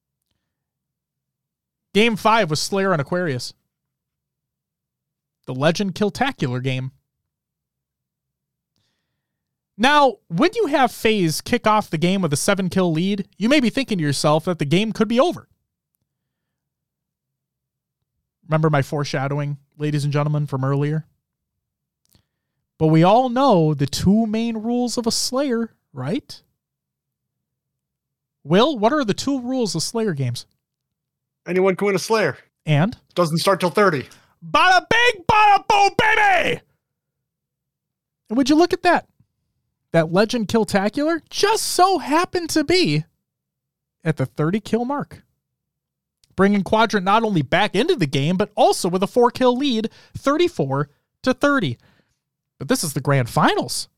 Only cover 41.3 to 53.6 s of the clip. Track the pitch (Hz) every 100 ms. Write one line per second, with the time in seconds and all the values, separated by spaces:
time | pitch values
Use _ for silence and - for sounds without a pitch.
41.3 | - 403 440 - - 381 359 247 311 370
42.3 | 359 320 311 294 359 185 151 - _ _
43.3 | _ _ _ _ _ _ _ 160 - 131
44.3 | - 156 208 - 220 240 285 - - _
45.3 | _ _ _ _ _ _ _ _ _ _
46.3 | - 196 208 170 220 226 208 185 220 226
47.3 | 175 131 170 208 190 330 302 147 135 147
48.3 | 185 208 - 339 - 180 185 190 247 240
49.3 | - 254 247 285 220 220 - _ - 269
50.3 | 311 349 - 135 139 147 _ _ _ -
51.3 | - 285 277 151 113 _ _ _ _ _
52.3 | _ _ _ 139 254 160 139 143 139 120
53.3 | 151 226 403